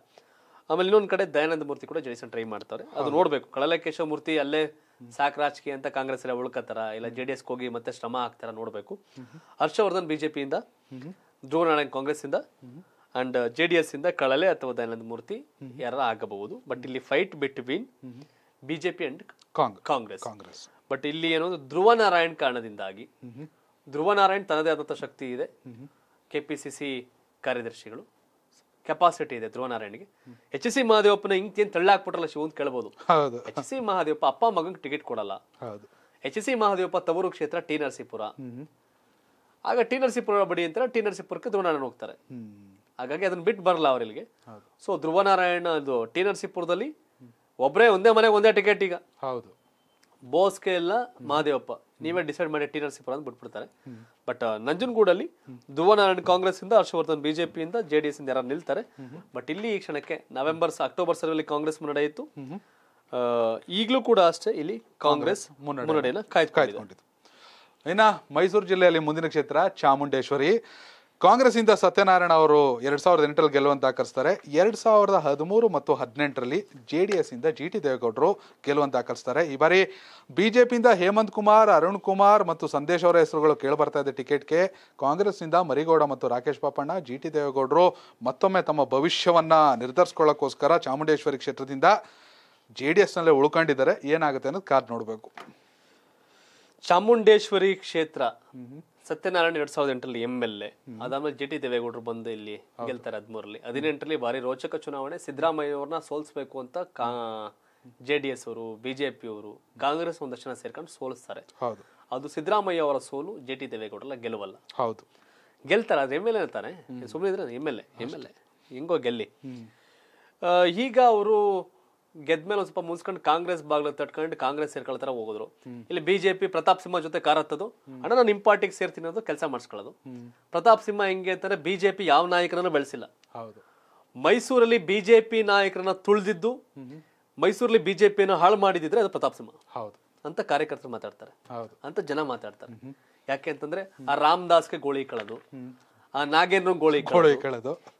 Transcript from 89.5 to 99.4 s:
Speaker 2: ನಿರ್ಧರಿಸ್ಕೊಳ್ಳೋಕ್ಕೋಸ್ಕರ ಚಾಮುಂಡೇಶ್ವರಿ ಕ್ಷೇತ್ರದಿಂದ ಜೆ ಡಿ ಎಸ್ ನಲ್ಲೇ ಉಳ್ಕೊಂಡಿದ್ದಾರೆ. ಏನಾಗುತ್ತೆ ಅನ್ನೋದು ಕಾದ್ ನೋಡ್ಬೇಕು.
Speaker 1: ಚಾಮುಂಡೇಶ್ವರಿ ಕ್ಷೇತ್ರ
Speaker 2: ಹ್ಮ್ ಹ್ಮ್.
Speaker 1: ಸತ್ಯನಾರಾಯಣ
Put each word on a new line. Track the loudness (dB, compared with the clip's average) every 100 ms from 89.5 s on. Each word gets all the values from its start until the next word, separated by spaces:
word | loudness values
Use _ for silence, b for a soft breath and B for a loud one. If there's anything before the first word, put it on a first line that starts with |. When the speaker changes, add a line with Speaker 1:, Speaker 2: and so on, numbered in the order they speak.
| 6 6 2
Speaker 2:
ನಿರ್ಧರಿಸ್ಕೊಳ್ಳೋಕ್ಕೋಸ್ಕರ | 0 2 2 4 2 2 -2 0 2 2
ಚಾಮುಂಡೇಶ್ವರಿ | 0 -2 0 0 0 -4
ಕ್ಷೇತ್ರದಿಂದ | -6 -8 -8 2 4 4 b b b b b b _
ಜೆ | -6 0
ಡಿ | 4
ಎಸ್ | 2 2
ನಲ್ಲೇ | 4
ಉಳ್ಕೊಂಡಿದ್ದಾರೆ. | 6 4 2 2 2 2 2 0
ಏನಾಗುತ್ತೆ | 0 0 -2 -4
ಅನ್ನೋದು | -6 0
ಕಾದ್ | 0 0
ನೋಡ್ಬೇಕು. | -6 -8 -12 -16 -20 -20 b b b b b b b b b b b b b
Speaker 1:
ಚಾಮುಂಡೇಶ್ವರಿ | 2 4 6 6 8 6 4 0 2 0
ಕ್ಷೇತ್ರ | -4 -4 -4 -4
Speaker 2:
ಹ್ಮ್ | -4 -4 _ -20 -18
ಹ್ಮ್. | -20 -20 _ -12
Speaker 1:
ಸತ್ಯನಾರಾಯಣ | -8 -2 0